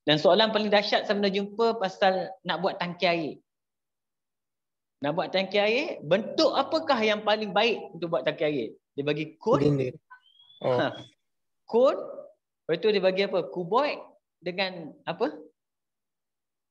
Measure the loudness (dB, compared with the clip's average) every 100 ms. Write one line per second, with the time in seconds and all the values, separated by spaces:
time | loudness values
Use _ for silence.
0 | 0 4 6 6 4 0 2 2 2 -2
1 | 0 0 0 -2 -4 0 0 0 -4 2
2 | 2 2 -4 -8 -6 -2 -2 -2 -6 0
3 | 0 0 -2 -8 _ _ _ _ _ _
4 | _ _ _ _ _ _ _ _ _ _
5 | -4 -2 -2 -2 0 0 2 0 -2 -8
6 | 0 0 0 2 2 2 0 -2 0 2
7 | 2 0 0 0 0 0 2 0 -8 -10
8 | -4 -2 -2 -2 -2 -2 -4 -10 _ -6
9 | -2 -2 -4 -6 0 2 4 2 -2 -8
10 | _ -20 _ _ _ _ 0 0 0 -4
11 | -16 _ _ _ _ _ -2 4 4 2
12 | -6 -14 -18 _ _ _ -4 0 2 2
13 | 2 2 0 -2 -2 -8 0 0 0 -4
14 | -12 _ _ _ -8 -4 -4 -6 -14 -10
15 | -8 -4 -4 -4 -18 _ _ _ _ _
16 | _ _ _ _ _ _ _